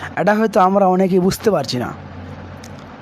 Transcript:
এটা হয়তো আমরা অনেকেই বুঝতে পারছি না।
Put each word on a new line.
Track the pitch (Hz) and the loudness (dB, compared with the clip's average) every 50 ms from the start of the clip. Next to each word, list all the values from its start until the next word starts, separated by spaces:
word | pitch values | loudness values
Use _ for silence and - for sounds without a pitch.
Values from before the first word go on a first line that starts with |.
| - - - | -14 -8 -6
এটা | - 170 185 214 | 0 2 2 2
হয়তো | 214 220 220 208 214 | 2 2 2 4 4
আমরা | 185 185 196 202 196 | 4 4 4 4 4
অনেকেই | 180 185 185 190 185 185 185 | 4 4 4 2 2 2 2
বুঝতে | 175 196 - - - 220 | 2 2 0 0 0 0
পারছি | 190 156 139 - 127 | 0 0 0 -2 -4
না। | 123 113 - - - - - - - - - - - - - - - - - - - - - - - | -4 -4 -6 -8 -12 -16 -16 -16 -16 -16 -16 -16 -16 -16 -16 -16 -18 -18 -18 -18 -18 -18 -18 -18 -18